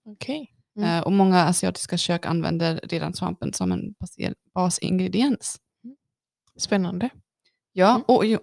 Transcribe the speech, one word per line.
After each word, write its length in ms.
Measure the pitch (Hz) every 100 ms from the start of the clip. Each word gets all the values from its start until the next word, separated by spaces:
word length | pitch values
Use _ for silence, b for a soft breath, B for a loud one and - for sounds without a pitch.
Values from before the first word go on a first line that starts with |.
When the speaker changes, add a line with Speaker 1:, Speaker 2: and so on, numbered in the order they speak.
Speaker 1:
Okej. 480 | 220 208 - 302 254 _ _ 208
Mm. 120 | 208 170
Speaker 2:
Eh, 40 |
och 100 | -
många 320 | 196 190 180
asiatiska 520 | 170 180 185 - - 175
kök 300 | - 170 -
använder 540 | 170 160 165 165 165
redan 320 | - 170 156
svampen 380 | - 170 185 143
som 200 | - 185
en 200 | - - -
baser-, 340 | 175 - - - _
basingrediens. 1000 | 185 180 - - 185 185 190 277 240 - - _ _
Speaker 1:
Mm. 120 | 233 277 _ _ _ _ _ -
Spännande. 540 | - 202 175 180 240 - _ _ _ _ _
Speaker 2:
Ja, 180 | 185 190
Speaker 1:
Mm. 140 | 247 -
Speaker 2:
oj, 300 | 247 220 220